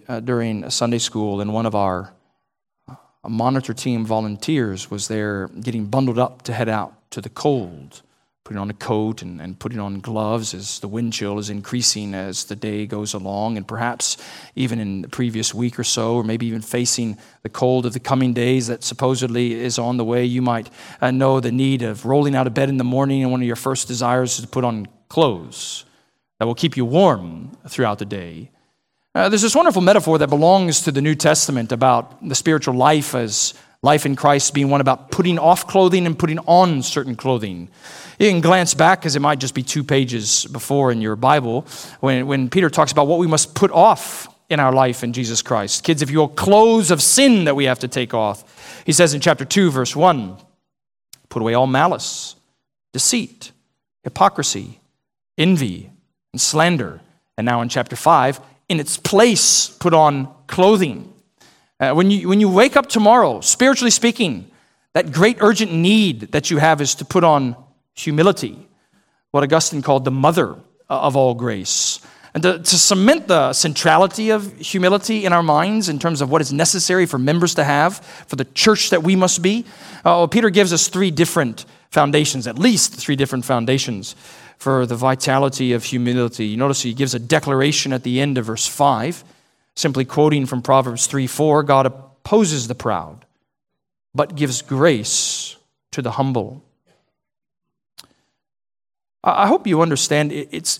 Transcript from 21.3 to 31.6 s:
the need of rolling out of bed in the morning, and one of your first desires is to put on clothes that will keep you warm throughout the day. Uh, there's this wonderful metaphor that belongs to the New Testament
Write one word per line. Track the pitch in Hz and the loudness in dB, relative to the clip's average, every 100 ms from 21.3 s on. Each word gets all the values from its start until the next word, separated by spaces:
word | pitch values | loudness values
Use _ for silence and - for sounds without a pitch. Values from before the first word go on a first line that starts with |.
| 135 | 2
the | 120 | 0
need | 123 135 131 | -2 0 -2
of | 117 101 117 | -4 -6 0
rolling | 143 143 135 | 0 2 0
out | 127 | -2
of | |
bed | 113 139 | -2 -2
in | 131 | -2
the | 123 | -2
morning, | 131 139 135 | -2 0 0
and | 127 | -2
one | 127 | -2
of | 120 | -4
your | 117 | -4
first | 135 131 - | -4 -6 -6
desires | 120 120 127 123 - | -4 0 0 0 -6
is | |
to | 123 | -6
put | 135 | -4
on | 123 113 95 _ _ | -4 -4 -10 _ _
clothes | 165 147 90 67 - - - - _ _ _ _ - | 0 0 0 -10 -14 -12 -14 -16 _ _ _ _ -6
that | 110 | -6
will | 117 | -2
keep | 160 131 | -4 -2
you | 117 | 0
warm | 156 190 107 87 82 131 - 143 | 4 4 2 -6 -14 -16 -20 -12
throughout | - 113 101 | -4 -2 -2
the | 101 | -8
day. | 101 85 82 120 _ _ _ _ _ _ | -10 -12 -16 -20 _ _ _ _ _ _
Uh, | - 190 | -2 2
there's | 214 | 2
this | 220 294 | 2 4
wonderful | 339 185 | 4 4
metaphor | 185 202 160 156 | 4 4 4 0
that | 143 | 2
belongs | 147 165 190 175 147 | 2 4 4 2 -2
to | 160 | -2
the | 139 | -2
New | 151 147 | -2 2
Testament | 160 - - 131 | 2 2 0 -2